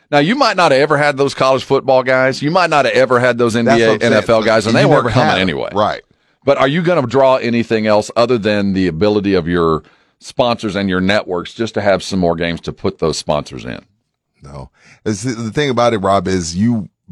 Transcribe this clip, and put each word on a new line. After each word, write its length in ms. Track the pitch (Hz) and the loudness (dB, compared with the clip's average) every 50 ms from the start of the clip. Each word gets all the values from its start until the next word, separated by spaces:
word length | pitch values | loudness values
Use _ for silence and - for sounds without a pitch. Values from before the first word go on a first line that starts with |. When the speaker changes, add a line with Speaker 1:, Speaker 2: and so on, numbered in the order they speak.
| _ _ | _ _
Speaker 1:
Now, 100 | 147 147 | 0 0
you 140 | 147 170 240 | 2 0 0
might 220 | 294 269 226 202 | 0 0 0 2
not 160 | 185 175 160 | 2 2 4
have 80 | 139 131 | 4 4
ever 160 | 143 147 151 | 4 2 2
had 220 | 139 147 147 143 131 | 2 2 0 0 0
those 160 | 139 139 - | -2 -2 0
college 300 | - 139 131 135 127 - | 0 0 2 2 0 0
football 380 | - 139 131 - - 131 131 | 0 -2 0 2 2 2 2
guys. 380 | 127 127 131 127 131 131 131 - | 2 2 2 2 2 0 -2 -2
You 100 | 139 147 | -4 -2
might 200 | 170 190 175 165 | 0 0 0 2
not 160 | 156 147 131 | 2 2 2
have 80 | 120 107 | 2 2
ever 260 | 120 131 117 127 120 | 2 2 2 2 2
had 160 | 123 127 120 | 2 2 2
those 160 | 117 120 120 | 2 0 0
Speaker 2:
That's 160 | 104 120 117 117 | 0 0 2 2
Speaker 1:
N 80 | 113 | 2
B 60 | 117 | 4
A, 60 | 117 110 | 4 2
Speaker 2:
what 60 | 110 | 2
I'm 40 | 107 | 2
saying. 120 | - 117 113 | 2 2 2
Speaker 1:
N 40 | 107 | 2
F 80 | 101 - | 2 2
L 120 | 117 110 | 2 2
guys, 220 | 110 110 110 113 98 | 2 2 2 2 2
and 80 | 110 | 2
Speaker 2:
You 60 | 113 147 | 2 2
Speaker 1:
they 80 | 202 | 4
weren't 180 | - - - - | 4 2 2 2
Speaker 2:
never 80 | 120 | 0
Speaker 1:
coming 160 | 107 120 147 156 | 0 2 2 2
Speaker 2:
had 60 | 139 | 0
'em. 80 | 92 | 0
Speaker 1:
anyway. 260 | 95 92 76 67 55 - - | -2 -2 -2 -4 -6 -4 -2
Speaker 2:
Right. 280 | 101 107 92 69 57 - _ _ _ _ _ _ _ _ | -2 -2 -2 -2 -6 -12 _ _ _ _ _ _ _ _
Speaker 1:
But 120 | 139 139 | 0 2
are 120 | 131 131 139 | 2 2 0
you 120 | 143 180 | 0 0
gonna 260 | 175 170 180 160 131 | 0 0 0 0 -2
draw 300 | 117 113 139 135 131 131 | 0 2 4 4 4 4
anything 500 | 135 123 120 117 117 110 - 117 110 107 | 2 0 0 -2 -2 0 0 -2 0 2
else 240 | 110 104 107 104 - - | 2 2 0 0 -2 0
other 220 | - 120 117 127 117 | 0 0 2 0 0
than 340 | 95 107 104 104 101 98 | 0 0 0 0 0 0
the 140 | 95 95 92 | 0 0 0
ability 480 | 90 80 78 104 104 104 104 95 101 95 | 0 0 0 0 0 0 0 0 0 0
of 120 | 90 80 | 0 0
your 360 | 82 87 87 82 82 80 76 - _ _ _ _ _ _ _ | 0 0 0 2 0 0 -2 -4 _ _ _ _ _ _ _
sponsors 560 | - - - - 127 120 117 - - 107 87 | -20 -8 -4 -2 -2 -2 -2 -4 -4 -6 -4
and 140 | 101 101 98 | -4 -2 -2
your 140 | 92 92 | -2 -2
networks 500 | 92 95 101 107 92 - 90 87 87 - | 0 0 0 -2 -2 -4 -6 -6 -6 -10
just 220 | - - 117 110 - | -8 -6 -6 -6 -4
to 80 | 107 | -2
have 200 | 101 101 95 92 | 0 0 0 0
some 160 | - - 101 95 | -2 -4 -4 -2
more 160 | 90 85 85 | 0 0 -2
games 240 | 80 85 85 85 80 | -2 -4 -4 -6 -6
to 100 | - - | -8 -12
put 280 | 76 - - 101 - - | -10 -6 -6 -8 -4 -4
those 180 | - 80 73 - | -4 -4 -4 -4
sponsors 480 | - - 78 73 - - 71 64 53 | -4 -4 -4 -4 -4 -8 -12 -14 -12
in? 180 | 64 55 - - _ _ _ _ _ _ _ _ _ _ _ | -14 -14 -14 -16 _ _ _ _ _ _ _ _ _ _ _
Speaker 2:
No. 280 | - 69 69 71 67 - _ _ _ _ - _ _ | -20 -20 -18 -18 -18 -20 _ _ _ _ -20 _ _
It's, 200 | 107 110 95 110 | -6 -6 -4 -4
the 260 | 131 117 113 117 110 | -6 -6 -4 -6 -6
thing 180 | 104 151 147 139 | -4 -2 -2 0
about 240 | 123 117 120 120 | 0 0 2 2
it, 60 | 117 104 | 0 0
Rob, 280 | 95 95 98 98 90 | 0 0 0 0 0
is 300 | 92 95 92 85 80 85 | 0 -2 -2 -2 -4 -2
you, 320 | 90 104 117 120 110 90 - _ _ _ - | 0 0 0 0 -2 -4 -8 _ _ _ -6